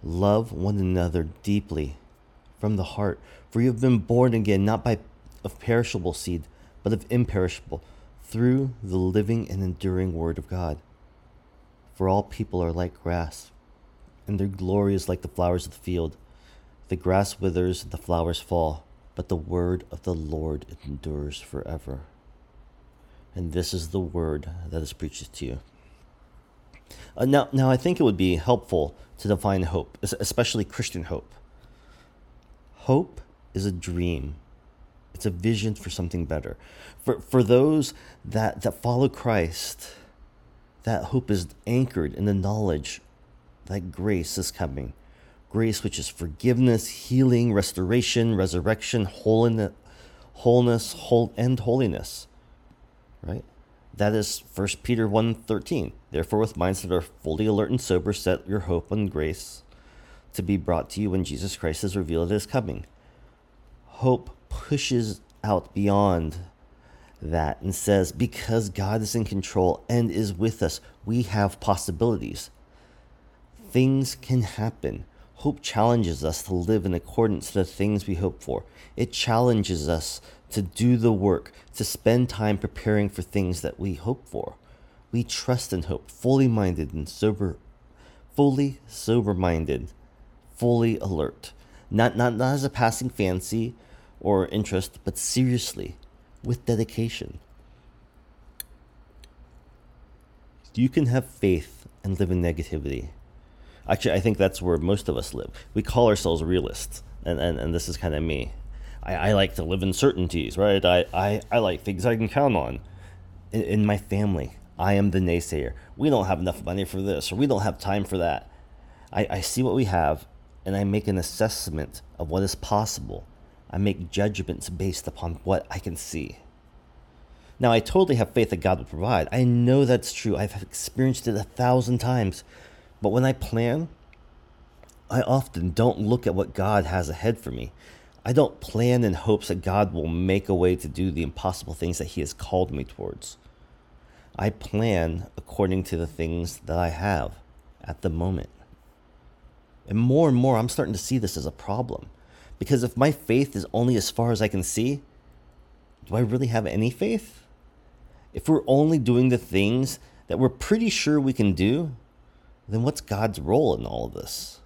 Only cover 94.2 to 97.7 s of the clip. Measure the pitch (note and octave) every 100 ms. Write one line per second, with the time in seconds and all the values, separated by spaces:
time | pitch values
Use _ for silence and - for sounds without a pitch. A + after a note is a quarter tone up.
94.2 | - G2 F#2 G#2+ G2+ F#2+ F#2+ - - -
95.2 | - - B2+ B2 - - G1+ - - -
96.2 | _ - - A#2+ - A2+ A2+ - A2+ -
97.2 | - - _ - -